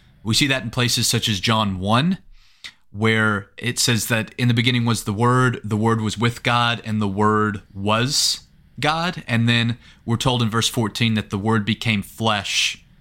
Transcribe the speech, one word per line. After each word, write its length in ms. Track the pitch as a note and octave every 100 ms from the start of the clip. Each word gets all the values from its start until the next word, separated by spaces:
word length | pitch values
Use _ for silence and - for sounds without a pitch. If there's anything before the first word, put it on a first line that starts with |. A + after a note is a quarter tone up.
| - _
We 120 | G#2
see 140 | A2+ C#3+
that 160 | C3+
in 60 | A#2
places 380 | B2+ A#2+ - G#2+
such 220 | A#2 A2+
as 100 | G2
John 400 | A#2 A2 G2+ F#2
one, 380 | G2 A#2 E3+ - - - - _ - _ _
where 580 | G2+ A2 A2 G#2+ G2+ - -
it 220 | A#2+ -
says 280 | - A2+ -
that 280 | A2+ G#2 -
in 120 | B2
the 40 |
beginning 300 | A#2 A#2+ B2
was 220 | A#2 A2
the 80 | G#2+
Word, 480 | G2+ A#2+ B2+ B2+ A#2
the 140 | G#2 G#2+
Word 240 | A2+ A2+
was 160 | G#2+ G2+
with 260 | A#2 -
God, 380 | B2 A#2+ A#2+ A2+
and 180 | A2 G#2+
the 60 | G2+
Word 540 | G2 G#2+ G#2+ G#2+ G2+ -
was 680 | G2 G2+ A2 C3 D3 - - - _ - -
God. 440 | D3 E3 F3 D#3+ -
And 200 | A#2 A#2
then 300 | A#2 A#2 A#2 - -
we're 120 | A#2 A2+
told 240 | C3+ A#2+
in 80 | A2+
verse 180 | A2+ -
fourteen 460 | B2 G#2 - A#2
that 160 | G#2+ G#2
the 80 | G2+
Word 280 | A2 A2
became 360 | G#2 G#2 A#2 G#2
flesh 800 | - - A2+ G#2 - - - - - -